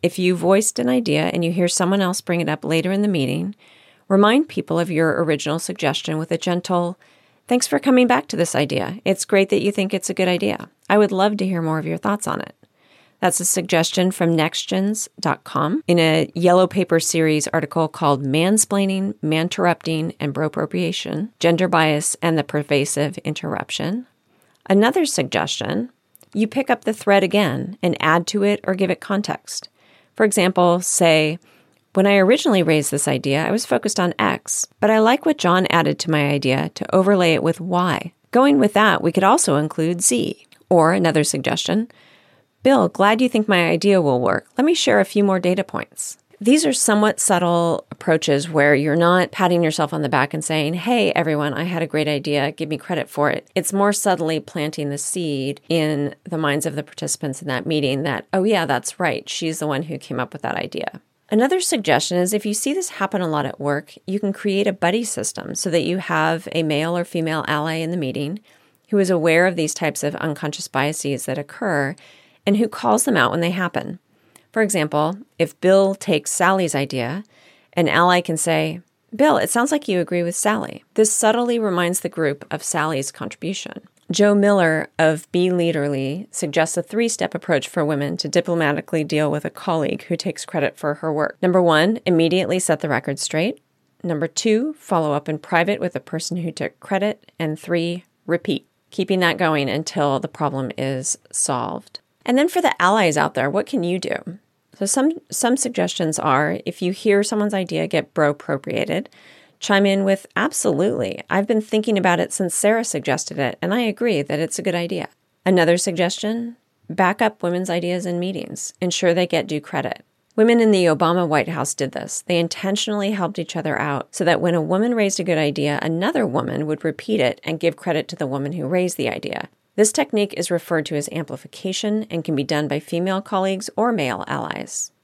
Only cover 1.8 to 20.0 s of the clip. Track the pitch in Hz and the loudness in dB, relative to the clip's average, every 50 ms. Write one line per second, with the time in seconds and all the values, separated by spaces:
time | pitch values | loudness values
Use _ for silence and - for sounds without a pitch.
1.8 | 190 175 196 196 196 180 180 - - - 175 170 170 - 151 151 - 156 160 160 | 0 0 2 2 0 0 -2 -4 -4 -4 -2 -2 0 -2 -4 -4 -4 -2 -2 0
2.8 | 160 180 190 196 208 208 190 165 135 127 139 151 170 190 208 _ _ _ _ _ | 0 0 -2 0 0 0 0 0 0 -2 -2 -4 -4 -6 -8 _ _ _ _ _
3.8 | _ _ _ _ _ _ 196 196 202 208 226 277 320 - - - - - 165 165 | _ _ _ _ _ _ 4 4 6 6 6 4 2 0 -2 -8 -6 -2 -2 -2
4.8 | 170 165 175 151 165 160 147 - 165 151 156 143 - 151 147 165 - - 190 185 | -2 0 0 2 2 2 2 0 0 0 0 -2 -2 -4 -4 -4 -4 -6 -8 -4
5.8 | - 147 135 - - - 160 156 160 - 170 165 - - 175 175 175 - 185 175 | -2 -2 -2 -2 -4 -4 -4 -6 -4 -4 -4 -4 -2 -2 -2 -2 -2 -2 0 0
6.8 | 175 170 180 _ _ _ _ _ _ _ _ _ _ - - 247 254 - - 285 | 0 -2 -6 _ _ _ _ _ _ _ _ _ _ -2 0 0 0 0 -2 0
7.8 | - 277 262 254 254 240 247 247 - _ - - 170 165 - - 147 - - - | 2 4 4 6 6 6 4 0 0 _ -2 -2 -2 0 0 -2 -2 0 0 -4
8.8 | 104 - 185 202 _ - 196 190 - _ - 196 196 190 - 202 - 202 202 - | -4 -4 -6 -6 _ -2 0 0 0 _ 2 2 4 4 2 0 0 0 -2 -2
9.8 | 196 190 - 190 - - 190 - 185 180 180 175 190 202 - - - - _ _ | -2 -2 -2 -4 -4 -4 -2 0 0 0 0 0 -2 -2 -4 -6 -10 -16 _ _
10.8 | _ _ 190 208 214 202 208 185 190 214 214 202 196 185 190 170 165 160 156 160 | _ _ 4 4 4 4 2 2 2 2 2 0 -2 -2 -2 -2 -2 -2 -2 -2
11.8 | 151 160 165 170 - 202 202 208 - - - - - - - _ _ _ _ _ | -4 -4 -6 -4 -2 -2 -2 -2 -4 -6 -6 -6 -6 -10 -14 _ _ _ _ _
12.8 | _ _ _ _ _ _ _ _ - 185 175 - 175 - - - 170 180 - 165 | _ _ _ _ _ _ _ _ 0 0 0 2 -2 0 -2 -2 -2 0 2 2
13.8 | 165 - - - 180 185 185 - 180 165 170 160 156 160 - - - - 190 190 | 2 2 0 2 0 0 2 2 0 2 2 2 0 0 -2 -6 -6 -4 -2 -2
14.8 | 190 202 214 214 - - _ _ - 165 139 - _ - - 139 147 151 180 311 | 0 -2 -2 -4 -6 -10 _ _ -4 -4 -4 -4 _ -6 -4 -2 -2 0 -2 -4
15.8 | - - 175 175 165 160 156 160 156 - - 170 170 180 175 185 185 180 - 196 | 0 2 4 4 4 4 4 2 0 -2 -4 2 4 4 6 6 4 4 2 -2
16.8 | 185 - - 165 160 - - 165 160 160 156 151 147 - - 165 156 147 - 170 | 0 2 2 0 2 0 0 2 2 2 2 0 0 0 -2 -2 -4 -2 -2 -2
17.8 | 160 151 _ - - 147 143 131 139 135 131 156 165 185 208 220 - - 202 196 | -2 -2 _ -2 2 2 2 2 0 0 0 2 2 4 4 2 2 0 0 0
18.8 | 196 196 190 190 190 196 208 _ - 156 156 160 165 180 - - 190 175 170 - | 0 0 0 -2 -2 -4 -6 _ -2 -2 0 0 0 -2 -2 0 2 2 2 0
19.8 | - 160 160 156 | -2 -4 -4 -2